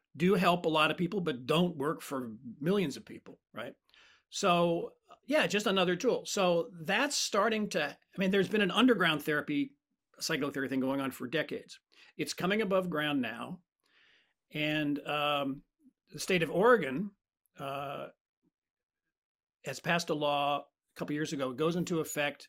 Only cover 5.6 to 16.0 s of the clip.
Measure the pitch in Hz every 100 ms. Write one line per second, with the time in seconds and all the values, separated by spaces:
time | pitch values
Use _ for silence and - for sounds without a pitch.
5.6 | 208 190 180 175 254 160 - - 185 170
6.6 | 165 175 156 202 285 - - 214 220 220
7.6 | 208 175 147 - _ - 190 196 180 208
8.6 | 196 185 254 214 170 151 - 151 143 147
9.6 | 135 - _ _ _ - - 160 139 135
10.6 | 131 135 131 139 135 - 127 156 147 113
11.6 | - - _ _ - - 147 - 175 208
12.6 | 214 190 180 151 151 143 120 117 120 185
13.6 | _ _ _ _ _ _ _ _ _ 160
14.6 | 151 151 147 143 - 147 147 147 139 135
15.6 | - _ _ _